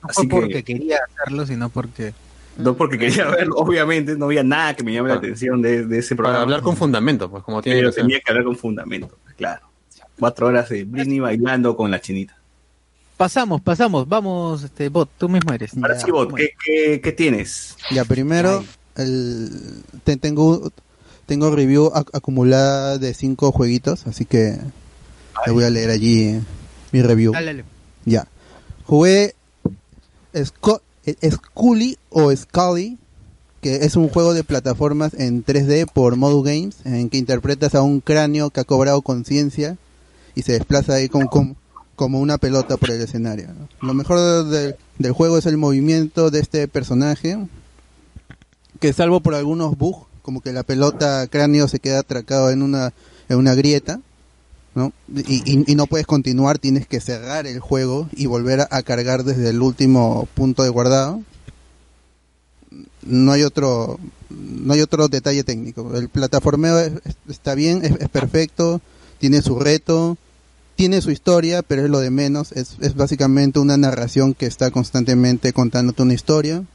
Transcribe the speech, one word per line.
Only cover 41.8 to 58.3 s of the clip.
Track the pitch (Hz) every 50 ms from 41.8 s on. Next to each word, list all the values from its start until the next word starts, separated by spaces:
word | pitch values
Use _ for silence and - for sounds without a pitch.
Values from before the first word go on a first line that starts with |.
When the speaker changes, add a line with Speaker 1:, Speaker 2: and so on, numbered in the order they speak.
| - _ _
Speaker 4:
como | - 139 127 135 131
una | 139 147 147 143
pelota | - 135 131 135 127 - 143 123
por | - 123
el | 117 117
escenario, | 117 110 131 120 117 117 107 104 90 90
¿no? | 87 - 151 - - - - 131
Lo | 131
mejor | 135 139 - 180 175 175 175 170 170 165
de-, | 151 151 151 143 143 135 - _ _ _ -
del | 135 127
juego | 120 - 165 165 165 165
es | 156
el | 175 156 151
movimiento | 151 143 139 135 139 156 160 160 160 151 _ - 165 160
de | 147 151
este | 147 - - 156 147 139
personaje, | _ 147 127 - 127 123 147 147 147 - - 165 180 220 202 175 - - - _ _ - _ _ _ _ _ _ _ - _ _ - _ _ _ _ _ _ _ _ -
que | - 151
salvo | 135 - 175 170 175 180
por | 160 170 156
algunos | 147 143 147 160 165 165 156 147 139
bugs, | 139 175 190 - - _ _ - _
como | - 131 131
que | - 135
la | 127 127 123
pelota | - 139 131 139 143 147 147 151 143 139 135 131 127
cráneo | - 147 147 147 147 147 147 135
se | - 131
queda | - 135 135 135
atracado | 135 _ 135 123 113 - 135 135 131 131
en | 131 135 139
una, | 139 139 139 131 123 - _ _ - - - - _
en | 131 123
una | 131 135 127
grieta, | 131 143 147 147 139 139 - 156 247 - _ _ _ _ _ _ _ _ _ - _ _ _ _
¿no? | 123 127 139 - _ _ - -
Y, | 139 139 - 139 127 117
y, | - 143 135 147 139
y | 147
no | 143 143
puedes | 139 - 160 156 -
continuar, | 156 143 131 131 127 127 135 139 147 143
tienes | - 135 131 139 127 _
que | - 123
cerrar | - - 123 113 117 123 139 156 151
el | 139 123 123
juego | - - 143 131 131 127 127 139 160 156 -
y | - 139
volver | 131